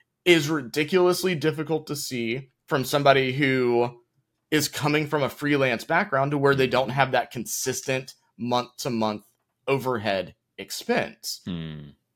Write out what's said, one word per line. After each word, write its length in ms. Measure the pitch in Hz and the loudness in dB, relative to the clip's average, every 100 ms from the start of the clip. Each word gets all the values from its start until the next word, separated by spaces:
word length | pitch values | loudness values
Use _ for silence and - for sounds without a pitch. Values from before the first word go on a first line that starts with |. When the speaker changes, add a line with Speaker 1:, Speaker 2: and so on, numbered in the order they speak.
| _ _ | _ _
Speaker 1:
is 240 | 175 165 147 | 4 4 4
ridiculously 840 | 156 120 147 147 180 180 175 185 | -2 -2 -4 2 4 4 4 0
difficult 520 | 160 156 147 151 156 156 | 0 -2 -2 -4 -4 -4
to 80 | 139 | -8
see 540 | - 127 113 131 135 _ - | -6 -4 -4 -4 -8 _ -4
from 180 | 147 | -2
somebody 480 | 131 147 143 135 131 | 0 2 6 4 4
who 680 | 131 139 131 123 120 117 - _ _ _ _ - | 0 2 2 4 2 2 -4 _ _ _ _ -2
is 180 | 156 143 | 0 0
coming 380 | - 147 151 143 | -4 0 0 0
from 160 | 151 | -2
a 60 | 135 | -2
freelance 560 | - 147 143 131 113 | -2 0 2 2 0
background 460 | - 165 202 135 139 | 0 -2 0 0 0
to 80 | 147 | 2
where 160 | 139 | 2
they 120 | 135 131 | 4 2
don't 240 | 123 131 | 2 0
have 220 | 135 131 | 0 2
that 180 | 123 - | 2 -2
consistent 840 | 123 107 - 131 120 - 131 135 - _ - | -8 -8 -6 -4 -6 -4 -4 -6 -20 _ -10
month-to-month 840 | 120 123 120 - 143 113 107 107 _ _ _ _ - | -2 -2 -2 -8 -4 -2 -2 -4 _ _ _ _ -2
overhead 680 | 139 127 117 107 95 87 - _ - | -2 0 -2 -2 -2 -4 -12 _ -18
expense. 840 | 95 - - 240 87 - - - | -12 -10 -2 -2 -2 -8 -12 -10
Speaker 2:
Hmm. 460 | 98 85 80 76 73 - _ | -8 -8 -8 -12 -16 -20 _